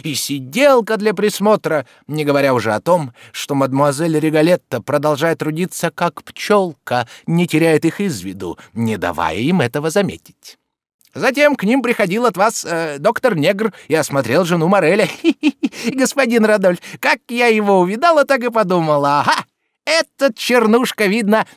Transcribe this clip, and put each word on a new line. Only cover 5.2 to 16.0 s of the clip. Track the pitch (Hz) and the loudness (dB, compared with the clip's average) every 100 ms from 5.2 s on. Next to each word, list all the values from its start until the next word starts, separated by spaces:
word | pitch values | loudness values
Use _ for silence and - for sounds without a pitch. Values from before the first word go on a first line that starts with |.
| 165 160 | 0 -2
трудиться | 160 156 180 - 170 | -4 -4 -6 -6 -6
как | - 175 - - | -2 -4 -4 -14
пчёлка, | - - 208 185 147 - 123 120 - - | -14 0 2 2 -4 -4 -4 -4 -8 -2
не | 165 175 | 0 2
теряет | 156 165 156 165 | 0 2 2 0
их | - | -2
из | 202 120 | -4 -4
виду, | 90 95 92 78 - | -8 -10 -10 -12 -12
не | - 113 107 | -6 -4 -2
давая | 87 85 82 82 | -4 -2 -4 -2
им | 131 185 | -2 0
этого | 123 147 156 | 0 -2 -2
заметить. | 160 196 87 - _ - - _ _ _ _ _ | -2 -2 -6 -16 _ -20 -20 _ _ _ _ _
Затем | - 208 262 294 277 | -4 -2 2 2 2
к | |
ним | 190 262 | 0 0
приходил | 240 240 208 202 240 | 0 -2 -2 0 0
от | 175 | 0
вас, | 208 - - | -2 -2 -6
э, | 165 165 143 | -6 -4 -2
доктор | 160 - 254 190 | -2 0 -2 0
Негр | 147 196 220 - - | 0 0 -4 -6 -2
и | 156 | -2
осмотрел | 143 139 120 135 180 | 0 -2 0 0 2
жену | 175 160 | 0 2
Мореля. | 202 156 202 185 - | 2 2 2 0 0
<laughs> | 330 - 302 - 277 - 233 | -2 0 -2 -2 -6 -6 -6
Господин | 262 | -2